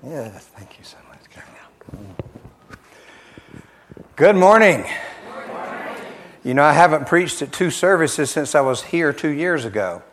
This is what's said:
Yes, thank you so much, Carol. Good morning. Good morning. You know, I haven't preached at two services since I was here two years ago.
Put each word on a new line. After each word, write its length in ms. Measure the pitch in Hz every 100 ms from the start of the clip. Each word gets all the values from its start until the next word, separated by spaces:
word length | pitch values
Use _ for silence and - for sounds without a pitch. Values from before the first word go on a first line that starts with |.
Yes, 420 | 123 156 113 98 - -
thank 240 | 98 -
you 40 |
so 140 | - - _
much, 100 | - _
Carol. 760 | - - - - _ - - 101 92 - - - _ _ - _ - - - - - - - - _ _ - - -
Good 200 | 160 196
morning. 480 | 185 220 214 156
Good 640 | - - - - - - -
morning. 560 | - - - - - - - - -
You 120 | 127 131
know, 80 |
I 100 | 147
haven't 320 | 147 175 156 139
preached 380 | 170 175 -
at 80 | 139
two 180 | - 180
services 640 | - 175 190 156 - 143
since 240 | - 143 151
I 60 |
was 200 | 135 123
here 320 | - 170 160
two 160 | 139 165
years 340 | 147 175 165
ago. 380 | 113 101 95 87 -